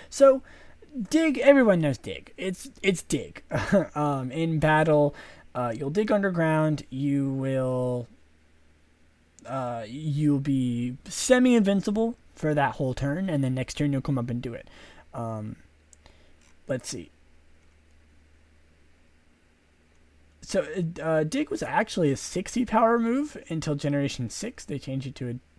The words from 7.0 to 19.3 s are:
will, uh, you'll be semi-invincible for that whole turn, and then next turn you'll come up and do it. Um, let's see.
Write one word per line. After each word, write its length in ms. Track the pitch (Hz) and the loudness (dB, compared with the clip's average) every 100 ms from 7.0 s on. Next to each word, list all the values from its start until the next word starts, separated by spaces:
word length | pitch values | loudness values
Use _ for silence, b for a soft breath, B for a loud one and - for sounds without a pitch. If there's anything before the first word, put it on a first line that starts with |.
| 143 139 139 | 0 0 0
will, 800 | 135 135 131 127 127 127 123 117 - _ _ _ _ _ _ _ _ _ _ _ - - | -2 -2 0 0 -2 -2 -4 -6 -16 _ _ _ _ _ _ _ _ _ _ _ -20 -10
uh, 380 | 135 123 117 110 | -6 -6 -6 -8
you'll 540 | 135 156 143 147 139 | -8 -4 0 2 2
be 560 | 143 135 123 120 123 131 | 2 0 0 -2 -4 -6
semi-invincible 1120 | - - - 254 254 233 196 196 214 208 226 - - | -10 -6 2 4 6 6 4 2 0 0 -2 -4 -16
for 200 | - 156 | -6 -2
that 200 | 147 135 | 2 0
whole 200 | - 131 | 0 -4
turn, 360 | 123 139 160 196 | -2 -2 -2 -2
and 140 | 147 | 0
then 100 | 131 | 0
next 200 | 131 127 | -2 -4
turn 180 | - 147 | -2 0
you'll 100 | 139 | 0
come 160 | - 135 | -2 -2
up 100 | 120 | -2
and 140 | 120 | -6
do 120 | 127 | -6
it. 120 | - - B B B B | -12 -16 B B B B
Um, 420 | - 113 110 107 - - _ _ - b b b b b - - | -10 -8 -6 -10 -14 -20 _ _ -20 b b b b b -18 -8
let's 220 | 127 - | -6 -6
see. 220 | 107 82 _ _ - - - _ _ _ - _ _ _ _ _ _ _ _ _ _ _ _ _ | -12 -14 _ _ -20 -20 -20 _ _ _ -20 _ _ _ _ _ _ _ _ _ _ _ _ _